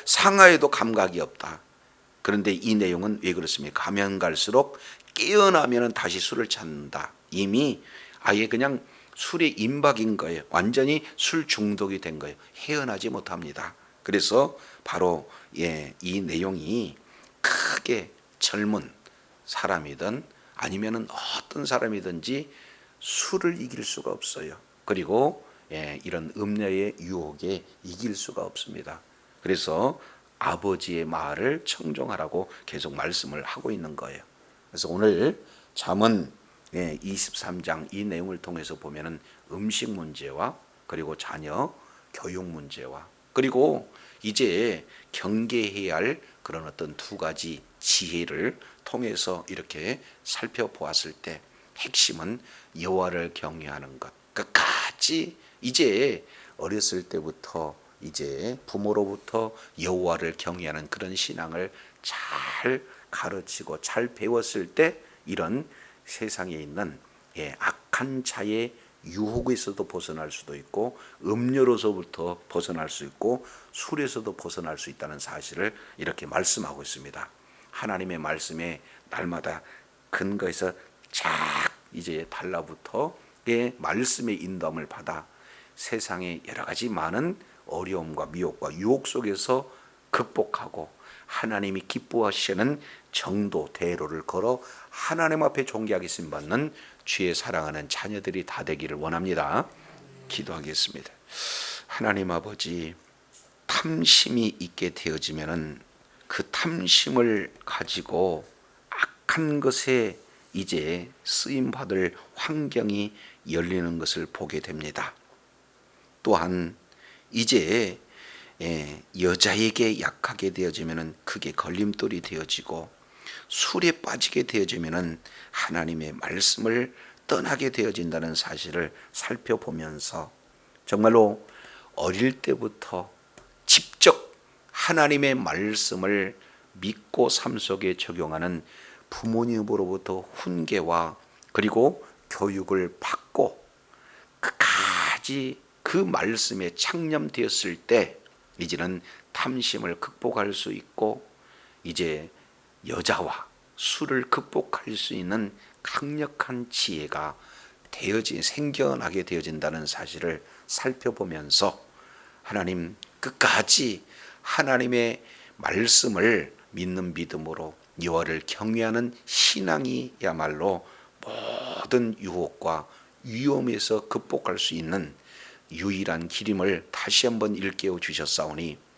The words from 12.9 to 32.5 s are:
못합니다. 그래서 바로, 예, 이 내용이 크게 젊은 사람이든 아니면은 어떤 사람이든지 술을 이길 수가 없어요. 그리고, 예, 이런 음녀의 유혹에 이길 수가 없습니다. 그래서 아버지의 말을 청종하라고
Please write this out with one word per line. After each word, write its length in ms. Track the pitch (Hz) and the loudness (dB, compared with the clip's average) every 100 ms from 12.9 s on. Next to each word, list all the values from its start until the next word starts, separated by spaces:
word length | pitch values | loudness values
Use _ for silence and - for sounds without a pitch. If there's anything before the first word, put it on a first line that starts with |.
| 98 113 | -2 -4
못합니다. 680 | 113 - 90 76 71 - - - - | -4 -6 -8 -8 -10 -10 -12 -20 -12
그래서 560 | - 98 - 113 139 - - - | 0 2 6 6 6 2 -18 -16
바로, 460 | - 87 90 82 - - - - | -6 2 2 2 -2 -18 -12 -4
예, 380 | 85 78 71 - | -2 -2 -8 -10
이 180 | 87 98 | -4 -4
내용이 760 | 90 82 95 92 78 117 92 69 - - - - | -2 -2 -2 -2 -2 -2 -4 -8 -20 -20 -20 -2
크게 680 | - - - - - 117 85 - - - | 0 2 0 0 0 -2 -4 -14 -20 -2
젊은 540 | - 104 104 104 - - - - - - | 0 2 2 2 -2 -12 -20 -20 -20 -20
사람이든 800 | - - - 87 71 69 95 131 - - - | -10 -2 0 0 -2 -4 -4 -4 -8 -20 -20
아니면은 520 | - - 95 110 113 - | -8 -4 -2 -2 -4 -6
어떤 540 | - - - - 151 | -8 -6 -6 -6 -6
사람이든지 840 | 139 123 113 104 92 85 80 139 147 - - - - - | -2 0 0 -2 -4 -6 -4 -6 -6 -14 -20 -20 -20 -14
술을 600 | - - - 190 175 175 | -6 -2 0 0 0 0
이길 240 | 123 - | -4 -8
수가 260 | - - - | -6 -6 -4
없어요. 460 | - - - 76 - - - | -4 -4 -6 -8 -12 -20 -10
그리고, 600 | - 95 78 110 143 - - - - | -2 -2 2 4 4 2 -10 -20 -14
예, 300 | 78 76 73 | -10 -8 -8
이런 280 | - 85 80 - | -6 -6 -6 -4
음녀의 600 | 104 107 101 95 101 - | -2 0 0 0 0 -4
유혹에 640 | 85 92 76 76 85 92 - - | -6 -6 -6 -6 -4 -4 -6 -18
이길 320 | 92 90 113 | -16 -6 -4
수가 280 | 98 - - | -4 -6 -6
없습니다. 560 | 87 - - - - - - - - - | -6 -6 -8 -10 -12 -14 -18 -20 -20 -6
그래서 580 | 87 92 - 80 123 143 - - - - | 0 0 2 2 2 0 -10 -20 -16 -4
아버지의 680 | - 85 101 92 - 85 | -2 0 0 0 -2 -4
말을 600 | 80 80 143 - 123 160 | -2 -2 -4 0 0 0
청종하라고 840 | - - 165 147 123 104 - - 95 | -2 -6 -4 -4 -4 -4 -2 -2 -4